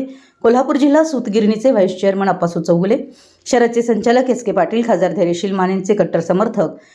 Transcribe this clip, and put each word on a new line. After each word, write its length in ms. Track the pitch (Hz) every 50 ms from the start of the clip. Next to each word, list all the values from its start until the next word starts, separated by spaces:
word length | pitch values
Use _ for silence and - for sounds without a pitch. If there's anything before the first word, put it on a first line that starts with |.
| 269 - - - - _ _ _ -
कोल्हापूर 320 | 226 240 254 269 262 285
जिल्हा 280 | 240 285 285 277 311 320
सूतगिरणीचे 680 | 320 285 240 - 220 196 226 208 208 220 214 247 269
व्हाईस 280 | 254 208 185 185 - -
चेअरमन 280 | 202 196 190 196 196 190
अप्पासू 320 | 175 180 175 170 - 175
चौगुले, 360 | 165 - 170 170 185 196 247 - - - - _ _ _ _ _ _
शहराचे 340 | - 262 240 240 233 240 233
संचालक 480 | 233 233 220 208 - 240 240 247 254 262
एस 140 | 220 - -
के 80 | 196
पाटील, 300 | 185 196 165 160 220 240 233
खासदार 240 | 240 202 170 190 175
धैर्यशील 400 | 180 202 175 175 175 175 - 196
मानेंचे 420 | 196 190 185 185 190 190 190 220 208
कट्टर 260 | 202 175 - - 165
समर्थक 500 | 165 - 175 185 226 233 - 208 160 156 - - - _